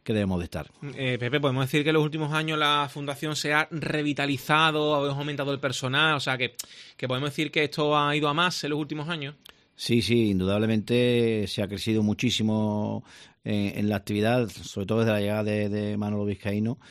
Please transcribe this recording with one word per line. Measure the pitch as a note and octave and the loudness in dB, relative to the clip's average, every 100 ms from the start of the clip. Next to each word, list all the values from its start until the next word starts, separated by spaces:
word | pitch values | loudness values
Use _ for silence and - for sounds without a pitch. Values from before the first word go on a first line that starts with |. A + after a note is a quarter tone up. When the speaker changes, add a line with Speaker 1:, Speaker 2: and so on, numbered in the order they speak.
Speaker 1:
que | - | -2
debemos | G#2+ G2 F2+ | 0 2 0
de | F2 | -2
estar. | E2 D2+ - C#3+ C3 | -6 -8 -12 -14 -6
Speaker 2:
Eh, | C3 B2 | -4 -2
Pepe, | B2 C#3+ | -2 0
¿podemos | C#3+ C3 | 0 0
decir | C3 D3+ | 0 2
que | D3 | 4
en | |
los | D#3 | 4
últimos | D3+ D#3 D3+ | 2 0 -2
años | D#3 D#3 D#3 | -2 -2 0
la | D3 D3 C#3 | 2 2 0
fundación | C#3+ C#3+ C3+ D#3 D3 | -4 -8 -6 -4 -4
se | D3+ | 0
ha | D3+ D#3 | 0 0
revitalizado, | E3 D3+ D3+ D3 C#3 C#3+ C3+ - D#3 D#3+ D#3 D3+ D3 | -2 -2 -2 0 0 -2 -2 2 4 4 4 2 2
habéis | C#3+ | 0
aumentado | C#3 D3 C#3+ C#3 | -2 -4 -4 -2
el | C3+ | -2
personal? | C#3 - B2+ C#3 D#3 D3 | -2 -2 0 2 4 2
O | |
sea, | C3+ C3 | 0 -2
que, | A#2+ - - - - - | -2 -4 -14 -16 -20 -8
que | B2+ | -4
podemos | B2+ D3 | -2 -2
decir | C#3 D3 | -2 -2
que | D#3+ | 0
esto | C#3+ - D3+ D3+ | 0 0 2 4
ha | D3 D3 | 2 2
ido | D3 | 2
a | |
más | D3 F3+ - | 2 0 0
en | D3 | -4
los | D3+ | -4
últimos | D3+ D3+ D3+ | -4 -6 -6
años. | E3 C#3 D3 - - _ - | -6 -8 -12 -20 -20 _ -10
Speaker 1:
Sí, | - A#2+ | 2 2
sí, | G2 A#2 A2 | 4 4 4
indudablemente | F#2+ F#2 G#2 A2 A2 G2 A#2+ B2 A#2+ A#2 A2 G2 | 2 2 2 2 0 2 2 4 4 2 0 -2
se | - | -2
ha | G2 | -4
crecido | G2+ A#2 A2 | -4 0 2
muchísimo | G#2+ G#2 A#2+ - A2 A2 G#2+ G#2+ G#2+ G#2+ - - - _ | 2 2 0 2 0 0 0 -2 -4 -6 -10 -20 -20 _
en, | - G#2 G2+ - | -4 -2 -2 -2
en | G#2 | -2
la | |
actividad, | G2+ G2+ G#2 A2 B2 A2+ | -2 -2 0 2 2 0
sobre | - - - F#2+ | -6 -12 -8 -2
todo | A2 | 2
desde | A2+ | 2
la | G#2 | 2
llegada | G2+ G#2+ | 0 0
de, | G#2+ G#2+ G#2 | 0 0 -2
de | G#2 G#2 G#2 | -2 -2 -2
Manolo | G#2 G#2 | -2 -2
Vizcaíno, | G#2 G2+ G#2 G#2 A2 - - | -2 -4 -4 -2 -2 -4 -10